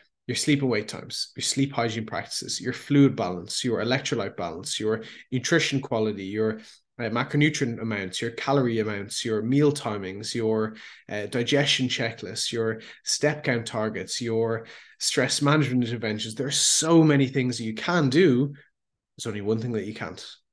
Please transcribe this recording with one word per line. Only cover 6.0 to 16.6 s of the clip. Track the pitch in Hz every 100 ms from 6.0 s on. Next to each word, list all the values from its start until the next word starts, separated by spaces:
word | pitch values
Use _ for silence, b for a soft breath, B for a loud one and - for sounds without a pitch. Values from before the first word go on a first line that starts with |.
| 110 101 95
your, | 104 110 107 B B _ -
uh, |
macronutrient | 113 117 127 147 151 147 123 113
amounts, | 113 101 95 -
your | 113
calorie | - - 143 123 113
amounts, | 107 101 104 -
your | 117 107
meal | 113 139 147
timings, | 143 113 104 92 98 113
your, | 117 110 110 107 110 B B -
uh, | 104 104
digestion | 123 120 139 143 131 123
checklists, | - 117 - 90 110 -
your | 117 113 110 B B
step | - - 147 147
count | 143 120
targets, | 113 113 110 107 92 -
your | 117 113 113 113 B B B -
stress | - - 123 -
management | 143 151 127 127
interventions. | 113 117 113 107 113
There | 110 131
are |
so | 143